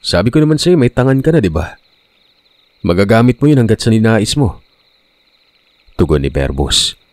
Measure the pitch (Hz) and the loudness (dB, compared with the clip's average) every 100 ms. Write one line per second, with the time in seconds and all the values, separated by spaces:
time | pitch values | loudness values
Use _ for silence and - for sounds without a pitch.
0 | - 87 104 156 151 151 - 180 120 - | -4 -2 0 0 0 0 0 2 0 0
1 | 127 135 135 165 101 80 80 - _ _ | 0 0 2 0 0 -4 -8 -12 _ _
2 | _ _ _ _ _ _ _ _ - 87 | _ _ _ _ _ _ _ _ -4 -2
3 | 101 113 120 123 143 143 113 110 - 113 | 2 2 2 2 2 2 2 0 0 0
4 | 110 113 107 - 131 - _ _ _ _ | 2 0 0 -2 -4 -4 _ _ _ _
5 | _ _ _ _ _ _ _ _ _ - | _ _ _ _ _ _ _ _ _ -4
6 | 78 76 67 69 67 67 69 - - - | 0 0 -2 -4 -4 -4 -4 -2 -4 -8
7 | _ | _